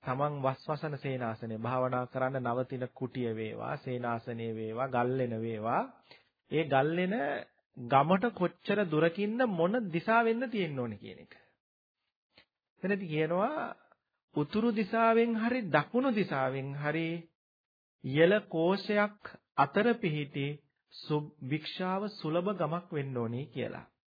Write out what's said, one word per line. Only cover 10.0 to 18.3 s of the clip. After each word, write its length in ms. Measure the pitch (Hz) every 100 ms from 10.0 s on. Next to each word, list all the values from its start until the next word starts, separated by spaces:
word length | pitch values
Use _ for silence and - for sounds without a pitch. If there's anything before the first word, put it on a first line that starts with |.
| 190 226 226 226 254
තියෙන්න 320 | 220 170 139
ඕනේ 200 | 120 101
කියන 200 | 107 90
එක. 140 | 73 - _ _ _ _ _ _ _ _ _ _ _ _ _ _
එතනදී 260 | 185 202 185
කියනවා 440 | 151 156 175 233 311 - - _ _ _ _ _
උතුරු 360 | - 147 214 240
දිශාවෙන් 680 | 214 190 226 226 226 233 226
හරි 240 | 233 254
දකුණු 460 | 196 147 147 240 269
දිශාවෙන් 580 | 214 180 143 131 135 135
හරි 340 | 143 147 156 165 170 165 _ _ _ _ _ _ _
යල 280 | 131 143 170